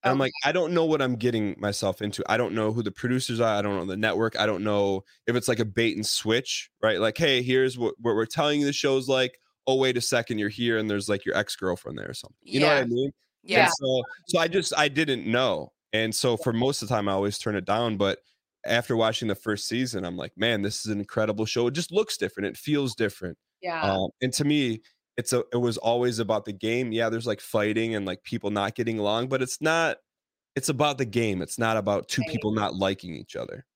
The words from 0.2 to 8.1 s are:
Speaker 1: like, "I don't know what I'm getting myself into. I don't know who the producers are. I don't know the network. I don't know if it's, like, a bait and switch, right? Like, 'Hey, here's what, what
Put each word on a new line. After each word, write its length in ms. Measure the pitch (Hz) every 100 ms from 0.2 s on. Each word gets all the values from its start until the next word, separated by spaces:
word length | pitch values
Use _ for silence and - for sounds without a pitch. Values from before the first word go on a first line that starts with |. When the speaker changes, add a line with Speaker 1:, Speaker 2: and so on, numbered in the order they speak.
Speaker 1:
like, 80 | 131 -
"I 80 | 139
don't 200 | 165 165
know 120 | 175
what 160 | 160 156
I'm 160 | 131 120
getting 400 | 120 113 104 87
myself 440 | 101 101 101 92
into. 200 | 104 98 -
I 60 | 110
don't 180 | 117
know 160 | 107 110
who 100 | 113
the 100 | 107
producers 480 | - 123 127 127 113
are. 160 | 117 104
I 60 |
don't 140 | 104 98
know 100 | 90
the 100 | 95
network. 420 | 110 95 110 -
I 80 | 107
don't 160 | 95
know 420 | 104 104 101 95 - _ -
if 80 |
it's, 140 | 120 120
like, 100 | 113
a 60 |
bait 320 | 110 101 117 82
and 100 | 107
switch, 640 | - 107 113 135 - - _
right? 180 | 110 95
Like, 160 | 110 110
'Hey, 260 | 160 131
here's 360 | 123 127 131 123
what, 160 | 117 -
what 140 | 117